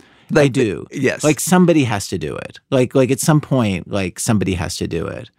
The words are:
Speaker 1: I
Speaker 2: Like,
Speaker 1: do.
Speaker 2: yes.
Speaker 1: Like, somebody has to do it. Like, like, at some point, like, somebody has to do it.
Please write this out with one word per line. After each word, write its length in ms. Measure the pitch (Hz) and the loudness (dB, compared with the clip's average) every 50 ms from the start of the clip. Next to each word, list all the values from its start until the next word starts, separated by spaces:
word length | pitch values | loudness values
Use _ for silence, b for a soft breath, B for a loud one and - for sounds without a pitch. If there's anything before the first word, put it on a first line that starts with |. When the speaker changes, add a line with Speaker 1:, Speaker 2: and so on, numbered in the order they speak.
| b b b b b b | b b b b b b
Speaker 1:
I 40 | - | 2
Speaker 2:
Like, 180 | 156 147 143 117 | 4 4 4 2
Speaker 1:
do. 340 | 135 123 107 87 64 - - | 0 -2 -2 -2 -6 -10 -12
Speaker 2:
yes. 320 | - 120 131 120 - - - | -8 -2 -2 -2 -2 0 2
Speaker 1:
Like, 140 | 151 143 - | 0 2 2
somebody 440 | - - 185 180 185 170 170 156 135 | 0 2 4 4 4 4 4 2 2
has 240 | 113 113 101 - - | 0 -2 -4 -4 -6
to 80 | - 87 | -8 -6
do 160 | 78 71 58 | -6 -6 -8
it. 220 | - - - - - _ - | -10 -12 -14 -16 -18 _ -2
Like, 240 | 139 127 127 - - | 0 0 0 2 2
like, 160 | 139 131 113 | 2 2 2
at 100 | 135 - | 2 0
some 200 | - - 156 151 - | 2 2 2 2 2
point, 480 | - 147 131 117 104 95 85 - - | 0 0 0 0 0 -2 -4 -6 -6
like, 280 | 113 101 95 90 87 - | -4 -4 -4 -4 -6 -6
somebody 360 | - - 117 202 180 98 92 | -2 0 0 0 0 -2 -2
has 220 | 85 82 82 - - | -4 -4 -6 -6 -6
to 80 | 92 95 | -6 -6
do 180 | - 82 80 | -6 -6 -6
it. 220 | 71 65 60 - - _ | -6 -10 -12 -14 -18 _